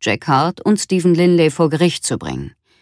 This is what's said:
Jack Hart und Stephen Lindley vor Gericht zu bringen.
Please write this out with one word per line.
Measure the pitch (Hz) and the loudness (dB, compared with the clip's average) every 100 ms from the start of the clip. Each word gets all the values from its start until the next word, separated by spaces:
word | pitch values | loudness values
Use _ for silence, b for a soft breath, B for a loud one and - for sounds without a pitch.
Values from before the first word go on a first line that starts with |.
Jack | 120 101 - | -6 -4 0
Hart | 135 165 - | 0 0 -2
und | 208 208 | 0 0
Stephen | - 185 175 | 0 0 2
Lindley | 170 180 170 156 | 2 4 4 2
vor | 160 160 | 2 0
Gericht | 156 175 - | 2 0 -2
zu | - 131 | -6 -6
bringen. | 71 65 67 - _ _ | -8 -10 -12 -16 _ _